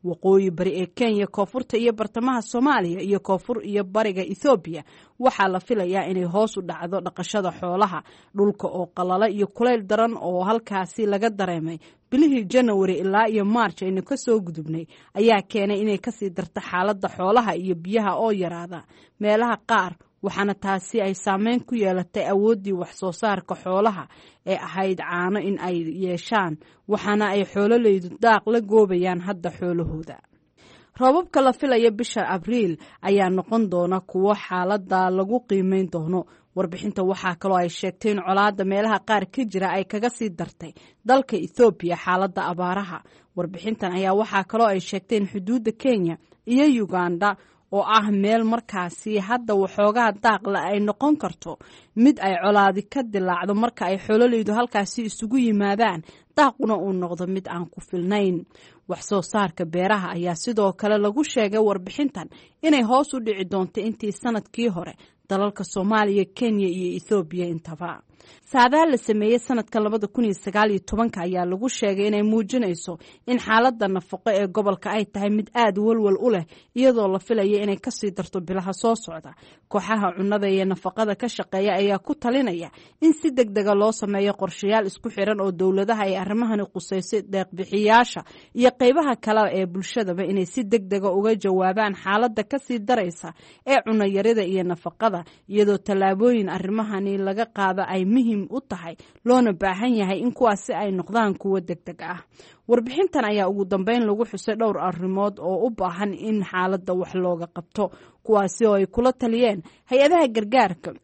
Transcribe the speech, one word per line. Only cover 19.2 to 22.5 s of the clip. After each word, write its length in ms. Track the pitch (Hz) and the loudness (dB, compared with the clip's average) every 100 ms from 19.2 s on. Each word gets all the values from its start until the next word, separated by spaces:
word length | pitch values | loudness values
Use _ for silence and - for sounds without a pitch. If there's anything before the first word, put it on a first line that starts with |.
meelaha 360 | 208 214 240 214 - | 0 2 2 -2 0
qaar, 260 | 226 185 165 _ _ | 0 0 -6 _ _
waxaana 320 | 196 190 202 | -8 -2 -2
taasi 460 | 196 202 196 185 226 | -2 -2 -4 -2 -2
ay 120 | 196 | -2
saameyn 460 | 190 - 190 220 240 | -2 -2 0 0 0
ku 100 | - | -2
yeelatay 500 | 240 196 185 175 - 175 | -2 0 0 -4 -4 0
awooddii 440 | 196 208 | 2 2